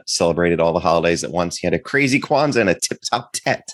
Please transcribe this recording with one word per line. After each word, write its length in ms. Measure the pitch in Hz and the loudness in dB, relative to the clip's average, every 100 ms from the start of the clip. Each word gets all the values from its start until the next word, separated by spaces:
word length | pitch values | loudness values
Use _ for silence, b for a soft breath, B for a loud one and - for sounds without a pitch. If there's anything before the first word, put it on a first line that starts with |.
| - | -4
celebrated 540 | - 85 82 87 82 | -2 0 2 2 2
all 120 | 82 | 2
the 60 | 85 | 2
holidays 440 | 87 85 85 85 | 2 2 2 0
at 60 | - | -2
once, 260 | 82 87 - | -4 -4 -2
he 80 | 90 | -2
had 60 | |
a 40 | 82 | -2
crazy 420 | - 139 139 131 | -2 -2 0 0
Kwanzaa 400 | - 143 147 123 | 0 0 2 2
and 100 | 101 | 2
a 40 | 85 | 0
tip-top 520 | - - - 120 123 | -2 -8 -4 -4 -4
tet. 300 | - - 127 - | -6 -4 -4 -6